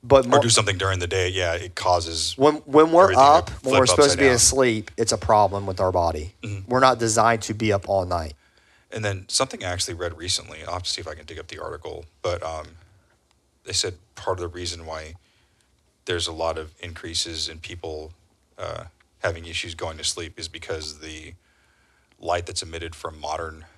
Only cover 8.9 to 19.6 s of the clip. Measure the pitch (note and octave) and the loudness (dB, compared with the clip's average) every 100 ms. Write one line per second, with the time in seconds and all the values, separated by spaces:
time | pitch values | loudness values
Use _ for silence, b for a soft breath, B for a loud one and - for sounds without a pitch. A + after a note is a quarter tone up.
8.9 | A2 G#2 F#2+ F#2 - C3 - F#2 F2+ - | -6 -4 -6 -4 -2 -2 -4 -6 -4 -6
9.9 | E2+ F2 E2 F#2 - - D#2 D#2+ F2+ F2 | -6 -8 -8 -6 -6 -6 -14 -8 -8 -6
10.9 | - E2 D#2 D#2 D#2+ - E2 E2 D2+ D#2+ | -8 -10 -14 -14 -16 -14 -12 -12 -12 -12
11.9 | D#2 D#2+ _ F2+ F2 D#2+ D#2+ D#2 E2 _ | -14 -16 _ -6 -4 -6 -10 -12 -20 _
12.9 | _ _ _ _ _ _ _ - - G2 | _ _ _ _ _ _ _ -6 -4 -4
13.9 | F2 _ - - F#2 E2+ F2 F2 E2 E2 | -6 _ -10 -6 -4 -6 -8 -10 -10 -12
14.9 | D#2 D#2 E2 _ _ _ _ _ _ _ | -12 -12 -20 _ _ _ _ _ _ _
15.9 | _ - F2 E2 E2 E2 D#2+ D#2+ _ F2 | _ -6 -4 -4 -4 -4 -4 -10 _ -14
16.9 | E2 E2+ E2 F2 D#2+ D#2+ D#2+ - F2 E2 | -12 -8 -6 -6 -6 -8 -10 -16 -12 -10
17.9 | D#2 D#2 E2+ _ _ _ - F2 D#2 E2 | -12 -14 -20 _ _ _ -14 -10 -10 -14
18.9 | _ _ _ - E2 E2+ E2 | _ _ _ -6 -6 -8 -10